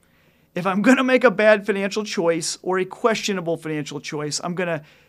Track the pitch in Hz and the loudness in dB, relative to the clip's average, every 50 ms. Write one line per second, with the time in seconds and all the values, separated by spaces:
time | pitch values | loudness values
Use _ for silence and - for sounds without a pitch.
0 | _ _ _ _ _ _ _ _ _ _ _ 180 170 196 185 202 202 262 262 277 | _ _ _ _ _ _ _ _ _ _ _ -6 -4 -2 0 2 4 4 4 4
1 | 262 254 254 254 247 247 185 202 214 214 214 214 208 226 202 196 196 202 196 220 | 4 4 4 4 4 4 4 4 6 6 6 4 4 0 -2 -2 -2 -2 -4 -4
2 | 208 208 - 208 165 170 165 165 156 - - - - 180 185 185 185 185 - - | -6 -4 -4 0 0 0 0 0 -2 -6 -8 -6 -4 -2 -2 -2 -2 -4 -4 -2
3 | - 233 220 214 - - 196 185 170 165 165 160 160 156 156 151 143 - 143 147 | 0 0 0 0 -2 -4 -4 -4 -2 -2 -4 -4 -4 -6 -6 -6 -6 -8 -10 -12
4 | - - 160 147 151 151 143 - - 170 180 165 185 170 165 151 151 - _ _ | -10 -8 -8 -6 -6 -6 -6 -6 -6 -6 -6 -4 -4 -4 -4 -4 -6 -10 _ _
5 | _ | _